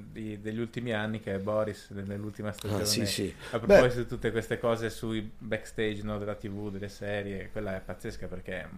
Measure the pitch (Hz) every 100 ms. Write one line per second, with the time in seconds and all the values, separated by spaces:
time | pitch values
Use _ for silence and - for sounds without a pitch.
0 | 101 113 107 104 107 110 117 123 120 107
1 | 107 107 107 98 98 107 107 101 - 101
2 | 98 101 104 101 107 104 101 104 104 107
3 | 101 - 95 - - 117 113 196 127 117
4 | 117 120 113 110 - 113 120 113 113 -
5 | 113 110 104 - 110 107 - - 107 104
6 | 107 107 101 104 107 98 104 95 101 -
7 | 101 104 101 95 92 107 104 92 - -
8 | 113 - 90 90 95 92 78